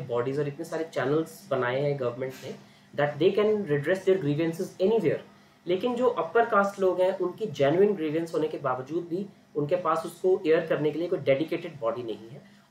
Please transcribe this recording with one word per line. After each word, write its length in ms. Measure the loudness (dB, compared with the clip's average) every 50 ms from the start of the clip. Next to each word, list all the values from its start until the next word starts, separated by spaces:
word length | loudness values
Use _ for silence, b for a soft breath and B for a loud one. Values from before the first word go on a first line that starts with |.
| -2
बॉडीज 320 | -2 -2 -2 0 0 -2 -2
और 80 | -2
इतने 180 | -4 -4 -8 -8
सारे 180 | -8 -6 -6 -6 -6 -4
चैनल्स 540 | -2 0 0 2 0 0 -2 -8 -12 -6 -2
बनाए 300 | -2 0 0 0 0 0
हैं 180 | 0 0 0 -2
गवर्नमेंट 340 | -2 -4 -4 -4 -6 -8 -8 -10 -12
ने 120 | -14 -14 -14 B B B B B B B
that 240 | 0 0 0 2 4
they 100 | 2 4 4
can 260 | 4 2 2 2 0 0 0
redress 340 | 0 0 2 0 0 2 4
their 120 | 2 2 4
grievances 540 | 2 0 0 0 0 -2 -2 -4 -6 -6 -2 0
anywhere। 400 | 2 2 2 4 2 2 0 -2 -4 -12 b b b b b b b
लेकिन 300 | -2 -2 0 0 0 0
जो 120 | 2 2
अपर 380 | 2 2 0 -2 2 2 2 4 4
कास्ट 300 | 4 2 2 2 2 2
लोग 200 | 2 2 4 4
हैं 160 | 2 2 2 0
उनकी 260 | -2 -4 -4 -4 -8 -4 0 2
जेन्युइन 340 | 2 4 6 6 4 4 4
ग्रीवेंस 380 | 0 -2 -2 -2 -2 -2 -2 -2
होने 140 | -2 -2
के 100 | -2 -4
बावजूद 500 | -4 -4 -2 -4 -4 -6 -6 -6 -6 -4 -4
भी 160 | -6 -6 -6 -8 B B B B B
उनके 200 | -2 -2 0 0
पास 280 | 0 0 0 0 0 -2
उसको 360 | -6 -6 0 2 2 2 4 4
एयर 200 | 4 4 4 2
करने 240 | 0 0 0 0 0
के 80 | 0 -2
लिए 80 | -2
कोई 120 | -2 -2 0
डेडिकेटेड 600 | 2 2 2 2 0 -2 -4 -6 -6 -8 -8 -4
बॉडी 240 | -4 -2 -2 -4 -6
नहीं 260 | -8 -8 -10 -12 -18
है 120 | -18 -20 -20 B B B B B